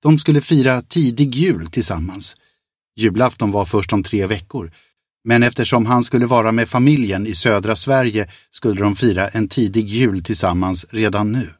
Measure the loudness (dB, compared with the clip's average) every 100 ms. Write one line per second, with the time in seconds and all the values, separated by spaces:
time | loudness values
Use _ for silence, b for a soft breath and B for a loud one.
0 | 4 2 4 2 4 2 4 2 -2 0
1 | 0 2 0 2 0 0 -4 -6 -4 -4
2 | -6 -8 -10 -12 _ _ _ _ _ -2
3 | -2 2 -2 0 -2 -2 -2 -2 0 -2
4 | -2 -2 -2 -4 -6 -12 -12 b b b
5 | _ _ 0 2 2 0 0 0 2 0
6 | 2 0 2 2 2 0 0 2 4 4
7 | 0 -4 -4 -2 0 0 0 -4 0 0
8 | 2 -2 -4 b b -4 -2 0 0 2
9 | 0 0 -2 -2 -4 -2 -2 -2 -2 0
10 | 0 0 -4 -2 0 0 -2 -4 -8 -2
11 | -2 0 -2 -2 -6